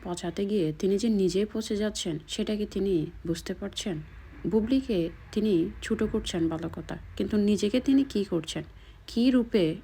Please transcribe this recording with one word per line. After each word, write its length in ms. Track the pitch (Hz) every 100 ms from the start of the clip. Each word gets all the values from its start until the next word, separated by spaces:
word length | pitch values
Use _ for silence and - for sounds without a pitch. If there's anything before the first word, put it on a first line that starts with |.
পচাতে 420 | 185 175 170 170 202
গিয়ে 280 | 208 156 156
তিনি 180 | 190 202
যে 120 | 226
নিজেই 360 | 208 185 180 214
পচে 240 | 220 220 208
যাচ্ছেন, 420 | 214 208 180 156 -
সেটা 280 | - 214 214
কি 100 | 208
তিনি 400 | 202 196 175 156 - 165
বুঝতে 260 | 165 -
পারছেন? 440 | 185 202 - 214 156 151 - - - 170
বুবলিকে 600 | 214 220 269 262 196 165 - -
তিনি 380 | 214 214 175 185 -
ছোট 220 | - 220
করছেন 460 | 214 220 214 175 165
ভালো 200 | 160 160
কথা, 240 | 170 - 165 - -
কিন্তু 200 | 202 208
নিজেকে 420 | 202 208 208 247
তিনি 240 | 247 269
কি 200 | 269 208
করছেন? 400 | 196 170 156 160 156 - - - -
কি 240 | 233 247
রূপে 440 | 254 233 214 160 170